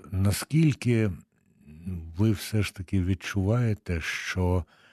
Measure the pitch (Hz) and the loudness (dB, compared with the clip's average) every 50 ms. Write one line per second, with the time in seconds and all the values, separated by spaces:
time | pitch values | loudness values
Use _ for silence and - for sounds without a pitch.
0 | - - 98 92 98 101 98 - - - - 160 165 151 123 - - 127 120 113 | -14 -8 -4 0 2 2 2 0 -4 0 2 4 4 4 2 2 0 2 2 2
1 | 110 101 85 - - _ _ _ _ _ _ _ _ 73 76 78 87 95 90 85 | 2 0 -2 -6 -12 _ _ _ _ _ _ _ _ -20 -20 -14 -12 -10 -10 -10
2 | 82 82 82 87 107 113 104 - - - - 107 98 - - - 87 - - 98 | -10 -10 -2 2 2 2 2 0 -2 -2 0 0 0 0 -4 -8 -8 -2 0 0
3 | 87 92 95 - - - - 101 92 98 113 123 120 113 104 - _ - 90 80 | 2 2 0 -2 -2 -4 -2 0 0 2 2 2 2 0 -2 -4 _ -4 -4 -4
4 | 76 - - - - - - 92 92 90 90 90 85 - _ _ _ _ | -4 -6 -8 -8 -8 -6 -4 -2 0 2 0 0 -2 -4 _ _ _ _